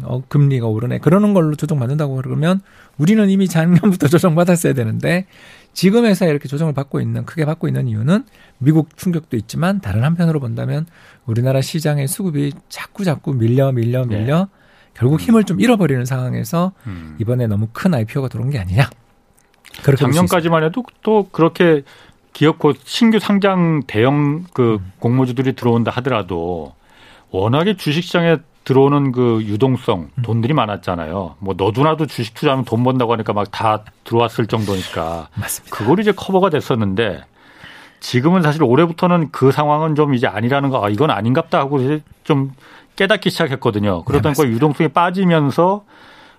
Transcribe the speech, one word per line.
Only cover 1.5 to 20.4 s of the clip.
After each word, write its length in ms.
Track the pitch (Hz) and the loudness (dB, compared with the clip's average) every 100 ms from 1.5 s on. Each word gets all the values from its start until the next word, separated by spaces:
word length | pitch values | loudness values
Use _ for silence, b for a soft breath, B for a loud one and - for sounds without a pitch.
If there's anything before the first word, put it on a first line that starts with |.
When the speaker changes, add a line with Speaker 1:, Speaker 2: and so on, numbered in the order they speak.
| 147 | -2
Speaker 1:
조정받는다고 600 | 151 147 117 151 143 131 | -2 -2 -2 -2 -2 -4
그러면 420 | 127 131 160 190 b b b - | -4 -2 0 0 b b b -2
우리는 320 | 160 220 196 | 2 4 4
이미 180 | 196 185 | 2 2
작년부터 640 | 165 165 175 208 180 139 | 2 4 4 4 2 2
<laughs> 0 | |
조정받았어야 640 | 165 185 160 175 170 143 | 2 4 2 2 2 2
되는데, 520 | 131 113 113 143 175 190 B B B B | 0 -2 -2 -2 -2 -4 B B B B
지금에서야 580 | - 185 226 233 180 175 | -2 2 4 2 2 2
이렇게 200 | 143 135 | 0 -4
조정을 240 | 143 - | -4 -2
받고 260 | 113 139 139 | -4 -6 -6
있는, 240 | 117 117 117 | -4 -6 -6
크게 200 | 165 151 | -4 -4
받고 240 | 160 147 | -2 -4
있는 180 | 131 127 | -2 -2
이유는 380 | 107 127 208 - b b _ | -2 0 0 0 b b _
미국 400 | 131 156 147 - | 2 2 0 -4
충격도 400 | 190 165 - 117 | -4 -4 -4 -6
있지만, 420 | - 135 175 202 | -6 -4 -2 -2
다른 240 | 104 101 | -2 -2
한편으로 380 | 139 170 165 156 | 0 2 0 0
본다면 440 | 123 117 123 143 165 b b b - | -4 -6 -4 -6 -6 b b b -4
우리나라 360 | 113 131 135 | -2 0 0
시장의 480 | 131 160 156 147 135 | -2 -4 -2 -2 -2
수급이 420 | - 190 147 143 - _ | -4 -4 -2 -4 -6 _
자꾸, 380 | - - - 185 | -18 -16 -6 -4
자꾸 280 | 131 - | -2 -4
밀려, 380 | 131 113 127 135 | 0 2 2 2
밀려, 320 | 123 113 127 123 | 0 0 -2 -2
Speaker 2:
네. 120 | 104 | -2
Speaker 1:
밀려 300 | 117 160 196 b b b b | 0 0 -2 b b b b
결국 220 | - 123 156 | -2 0 2
Speaker 2:
음. 40 | |
Speaker 1:
힘을 220 | - 220 202 | 4 2 2
좀 160 | 190 | 0
잃어버리는 420 | 233 220 160 127 | 2 2 2 0
상황에서 720 | 123 131 127 123 117 170 185 - 107 | -2 -4 -4 -6 -4 -2 -2 -4 -12
Speaker 2:
음. 280 | 87 80 78 | -14 -14 -8
Speaker 1:
이번에 260 | 110 127 113 | -4 -2 0
너무 220 | 101 110 | -2 -4
큰 220 | - 190 | -2 0
아이피오가 340 | 139 110 143 131 | 0 -2 -4 -6
들어온 220 | 117 123 | -4 -4
게 100 | 139 | -4
아니냐. 300 | 90 92 120 - _ _ _ _ _ _ _ - | 0 0 0 -4 _ _ _ _ _ _ _ -2
그렇게 200 | - 131 | 0 2
볼 80 | 135 | 2
수 60 | 156 | 2
Speaker 2:
작년까지만 460 | 180 180 | 2 2